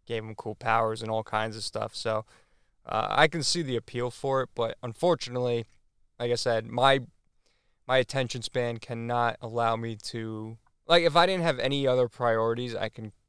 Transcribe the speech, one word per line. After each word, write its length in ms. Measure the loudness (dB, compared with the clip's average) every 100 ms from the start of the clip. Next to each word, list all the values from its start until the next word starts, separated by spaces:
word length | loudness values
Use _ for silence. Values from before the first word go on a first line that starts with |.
gave 180 | -8 -8
him 100 | -8
cool 200 | -12 -10
powers 460 | -6 0 2 2 -2
and 100 | -4
all 120 | -6
kinds 340 | -2 -2 -4 -6
of 60 |
stuff. 320 | -8 -6 -8
So, 320 | -6 -2 -2 -4 -18 _ _ _ _
uh, 240 | -6 -2 0
I 180 | 4 4
can 140 | 2
see 200 | -2 -2
the 140 | -2 -4
appeal 340 | -4 -6 -6
for 320 | -4 -2 -2
it, 80 | -2
but 220 | -4 -4 -4
unfortunately, 840 | -10 0 2 2 -2 -4 -2 -2 -4 _ _ _ _ -6
like 120 | -2
I 40 |
said, 320 | 0 0 0 -2
my 340 | 4 6 6 2 _ _ _ _ _ _ _ 0
my 80 | 2
attention 440 | 2 0 -4 -4
span 340 | -6 -4 -4 -4
cannot 600 | -8 -8 -2 0 0 -2
allow 340 | -6 -2 0
me 220 | 0 -4 -8
to, 640 | -10 -8 -8 -8 -10 -14 _ _ 4
like, 160 | 4
if 120 | 6 6
I 100 | 4
didn't 160 | 4
have 140 | 0 0
any 280 | 0 0 2
other 200 | 4 2
priorities, 680 | 2 2 2 2 -2 -4 -6
I 140 | -6
can 220 | -8 -14 -16